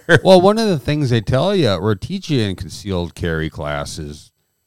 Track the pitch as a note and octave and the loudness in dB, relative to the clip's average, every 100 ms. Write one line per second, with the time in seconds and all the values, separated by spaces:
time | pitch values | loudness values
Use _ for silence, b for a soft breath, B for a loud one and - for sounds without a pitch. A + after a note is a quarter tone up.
0 | - E3 E3+ F#3 F#3+ G#3+ A3 D#3+ - D3+ | 2 4 6 6 6 2 0 -2 -2 -2
1 | C3+ A#2+ G2+ C3 F3 G3+ B2 F2+ G#2 G2+ | 0 0 2 0 0 2 0 0 0 -2
2 | - F#3+ - C#3 G#2 F2+ - - G#2 F2+ | -4 -8 -2 -2 0 -4 -10 -12 -6 -4
3 | F2 - E2+ D#2+ D#2 - D2 D2 C#2 - | -6 -6 -4 -4 -6 -6 -8 -6 -8 -10
4 | D2 D2 - _ _ _ | -12 -14 -20 _ _ _